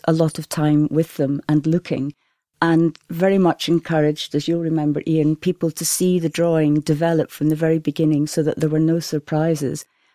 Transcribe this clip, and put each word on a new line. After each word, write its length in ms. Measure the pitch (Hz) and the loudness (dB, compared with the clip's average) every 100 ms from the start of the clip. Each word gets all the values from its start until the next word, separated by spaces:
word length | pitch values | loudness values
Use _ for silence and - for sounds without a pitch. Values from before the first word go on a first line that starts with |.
| - | 0
a 80 | |
lot 260 | 160 160 - | 2 0 -2
of 80 | - | -8
time 400 | - 151 147 151 | -2 2 2 2
with 280 | 151 165 - | 0 -2 -2
them 240 | 135 143 - | -2 -2 0
and 180 | 151 156 | 0 2
looking, 460 | 170 - 131 139 - _ _ _ - | -2 -2 -6 -6 -10 _ _ _ -2
and 360 | 165 165 165 - - | 2 2 2 -2 -10
very 280 | 170 190 196 | -2 2 4
much 300 | 175 - - | 2 0 0
encouraged, 680 | 170 - 160 151 151 - 151 | -2 0 0 0 -2 -4 -4
as 120 | 160 | -2
you'll 140 | 170 | -2
remember, 420 | 165 160 151 147 - | -2 0 0 -2 0
Ian, 300 | 160 151 156 | 2 2 0
people 340 | 185 180 165 | -2 -2 -2
to 120 | - | -4
see 340 | 160 - 180 180 | -4 0 0 0
the 120 | 160 | 0
drawing 500 | - 170 160 151 151 | -2 0 2 2 2
develop 500 | 156 151 170 160 - | 0 0 2 0 -2
from 200 | - 151 | -2 -2
the 80 | 156 | 2
very 220 | 160 160 | 0 0
beginning 480 | - 156 156 147 151 | -2 0 2 2 0
so 140 | 170 | -2
that 200 | 147 - | -2 0
there 80 | 156 | 0
were 100 | 156 | 2
no 220 | 160 165 | 2 0
surprises. 840 | - 151 - 156 165 151 131 - - _ _ | -2 -6 -4 -2 0 0 -4 -6 -12 _ _